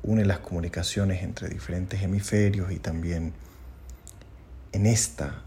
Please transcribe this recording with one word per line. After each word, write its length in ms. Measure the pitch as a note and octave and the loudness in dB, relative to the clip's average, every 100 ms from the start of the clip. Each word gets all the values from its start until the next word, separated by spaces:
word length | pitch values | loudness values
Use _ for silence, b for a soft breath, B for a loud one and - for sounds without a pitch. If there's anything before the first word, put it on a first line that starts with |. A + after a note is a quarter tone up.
| - | 4
une 160 | A2 | 4
las 140 | G2+ F2+ | 6 2
comunicaciones 840 | - F2 E2+ F2+ F2 G2+ G2 F2+ | -2 -4 -2 -2 -2 2 2 2
entre 260 | F#2 - F#2+ | -4 -6 -6
diferentes 500 | - - F2+ F#2 G2+ | -6 -4 -4 -2 -2
hemisferios, 680 | F#2+ G2+ - G#2 G2+ G2+ F2+ | 0 0 2 4 4 4 -2
y 40 | F2+ | -4
también 580 | - E2 E2 E2+ E2 - B B B B - - - - - - - - - | -4 -4 -2 -2 -4 -6 B B B B -18 -18 -18 -20 -20 -20 -18 -18 -6
en 140 | G2+ G#2 | 4 6
esta 560 | A2+ - - C#2+ C#2 | 6 2 -2 -6 -6